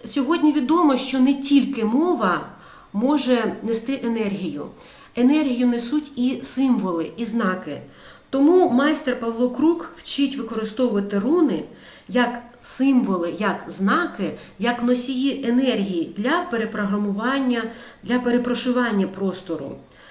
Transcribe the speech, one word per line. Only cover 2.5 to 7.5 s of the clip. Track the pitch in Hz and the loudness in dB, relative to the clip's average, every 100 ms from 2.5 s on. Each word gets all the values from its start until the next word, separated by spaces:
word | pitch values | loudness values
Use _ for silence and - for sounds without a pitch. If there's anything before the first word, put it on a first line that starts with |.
| - - - - | -16 -20 -20 -10
може | 202 254 294 247 240 208 - | -2 2 2 2 2 0 -4
нести | 220 220 - 262 | -4 -4 -4 -4
енергію. | 233 226 202 196 175 147 - - - - - 240 | -4 -2 -2 -4 -6 -8 -12 -16 -20 -20 -10 0
Енергію | 247 311 285 240 247 | 4 4 2 2 2
несуть | 240 - 302 294 247 | 0 -2 -2 -4 -2
і | 247 - | -2 -2
символи, | - 254 269 208 185 165 160 - | -4 0 2 2 0 -2 -4 -6
і | |
знаки. | 214 226 190 | -4 0 0